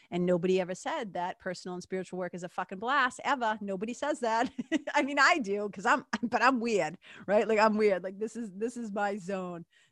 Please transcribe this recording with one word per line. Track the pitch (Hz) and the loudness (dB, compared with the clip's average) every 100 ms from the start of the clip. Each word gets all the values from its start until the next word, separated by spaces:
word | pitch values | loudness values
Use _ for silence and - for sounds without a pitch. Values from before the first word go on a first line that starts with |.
| - | -6
And | 175 180 | -2 2
nobody | 180 185 185 | 2 4 2
ever | 175 180 | 0 -6
said | 277 311 214 | -6 -6 -6
that | 175 180 - | -6 -6 -6
personal | 190 175 185 | -8 -8 -8
and | 180 | -10
spiritual | - 190 180 185 | -6 -6 -6 -6
work | 175 | -6
is | 175 | -8
a | 175 | -10
fucking | - 185 190 | -8 -8 -6
blast | 240 285 254 - | 0 2 0 -2
ever. | 240 269 226 220 | -2 0 0 -2
Nobody | 202 190 220 | -4 -6 -6
says | 240 294 320 | -4 -4 -2
that. | 226 226 262 - - | 0 0 0 -4 -4
<laughs> | 302 294 285 | -4 0 0
I | |
mean, | 277 285 | 2 4
I | 277 349 | 6 4
do, | 196 202 208 | 2 -2 -4
'cause | 196 226 | -2 2
I'm, | 285 - | 2 0
<laughs> | - | -4
but | 233 220 | 0 2
I'm | 247 247 | 4 4
weird, | 233 202 156 175 - - - | 2 2 0 -4 -18 -10 2
right? | 208 208 | 4 6
Like, | 214 | 6
I'm | 220 214 | 6 6
weird. | 208 180 | 4 2
Like, | 190 196 | -2 -6
this | 220 226 | -8 -6
is, | 220 | -10
this | 190 233 240 | -6 -6 -6
is | 220 | -6
my | 202 202 208 | -2 -2 -2
zone. | 175 190 180 170 - _ _ | -6 -6 -6 -10 -14 _ _